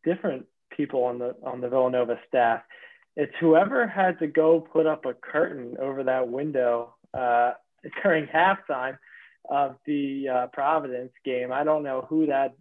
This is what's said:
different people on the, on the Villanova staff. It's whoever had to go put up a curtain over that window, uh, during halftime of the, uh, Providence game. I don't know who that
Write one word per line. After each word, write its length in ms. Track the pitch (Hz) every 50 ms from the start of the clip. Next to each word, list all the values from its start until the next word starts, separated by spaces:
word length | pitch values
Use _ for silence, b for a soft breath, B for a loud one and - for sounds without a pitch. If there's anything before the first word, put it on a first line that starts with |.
| -
different 400 | 165 175 175 - 196 139 131 - _ _ _ _ _
people 320 | - - 147 - - 131 123
on 160 | 123 123 120
the, 160 | 123 123 123 - -
on 160 | 131 123 123
the 80 | 123
Villanova 500 | 123 123 131 127 127 127 127 123 113 117 120 -
staff. 360 | _ - 127 120 117 113 113 - B B B B B B B B B _
It's 160 | 151 147 147 - -
whoever 440 | 165 165 160 160 196 214 269 254 240
had 340 | 208 180 196 190 185 175 180
to 80 | 165
go 340 | 147 147 160 156 160 165 165
put 240 | 160 - - 165 160
up 200 | 156 151 151 -
a 80 | 131 117
curtain 640 | _ - - - 147 170 - - 139 123 120 123
over 260 | - 131 139 135 135 131
that 260 | 131 131 127 127 120
window, 680 | 120 131 147 156 143 131 123 120 120 117 120 120 - _ _ _ -
uh, 400 | 131 127 120 120 120 120 120 - - _ _ _ _ - 156 - -
during 260 | - 202 170 160 147
halftime 720 | 135 - 160 170 190 196 196 - - 147 127 127 131 135 - B B B B B B B B _ -
of 260 | 143 143 143 135 131 _ _
the, 440 | 147 147 143 139 139 135 139 135 135
uh, 180 | 127 127 123
Providence 640 | 123 - 147 139 143 160 160 147 131 123 123 127 127 _ _ _
game. 260 | 135 127 123 123 123
I 140 | 127 135 147
don't 180 | 151 156 151 147
know 220 | 139 131 131 131 -
who 180 | 156 160 156
that 260 | 147 139 135 135 131 127 _